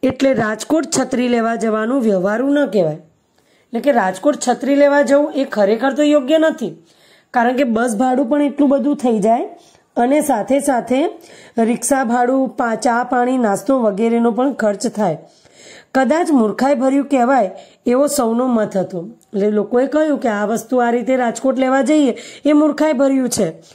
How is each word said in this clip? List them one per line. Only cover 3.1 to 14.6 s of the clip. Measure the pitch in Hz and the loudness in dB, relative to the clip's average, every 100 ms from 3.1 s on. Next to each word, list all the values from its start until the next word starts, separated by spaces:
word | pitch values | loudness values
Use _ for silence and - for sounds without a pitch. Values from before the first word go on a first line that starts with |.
| _ _ _ _ _ _ 233 | _ _ _ _ _ _ -4
કે | 277 | 0
રાજકોટ | 240 190 185 285 294 | 2 0 0 -2 -2
છત્રી | - 233 262 | -2 -2 0
લેવા | 277 285 285 | 4 4 4
જવું | 277 277 302 | 4 2 2
એ | 302 | -2
ખરેખર | 262 - 196 220 269 | -4 0 2 2 0
તો | 254 | 0
યોગ્ય | 294 294 254 311 | 2 2 2 2
નથી, | 320 311 208 151 _ _ _ _ _ | 2 -2 -8 -10 _ _ _ _ _
કારણ | 254 233 254 | 0 0 2
કે | |
બસ | 269 220 247 208 | 0 0 -2 -2
ભાડું | 254 254 269 | 0 0 0
પણ | 294 | 0
એટલું | 294 285 285 | 0 0 2
બધું | 269 233 294 | 2 0 -2
થઈ | 247 220 | 0 0
જાય | 202 233 381 - _ _ _ - | 2 0 -2 -12 _ _ _ -2
અને | 240 294 | 0 0
સાથે | 302 240 196 277 | 0 -2 0 0
સાથે | 285 247 - 254 339 - - - - - | 0 -2 0 -2 -2 -6 -20 -20 -12 -2
રિક્ષા | 226 233 - 269 | 0 0 -2 -2
ભાડું, | 247 240 247 269 262 | 0 0 0 0 -2
પા-, | - 247 220 | -2 -4 -2
ચા, | 254 233 | 0 0
પાણી, | 247 254 247 262 | 0 0 0 0
નાસ્તો | 226 196 196 269 | 0 -2 0 0
વગેરેનો | 226 196 226 233 233 | 0 0 0 2 0
પણ | 220 262 | 0 -2
ખર્ચ | 254 | 0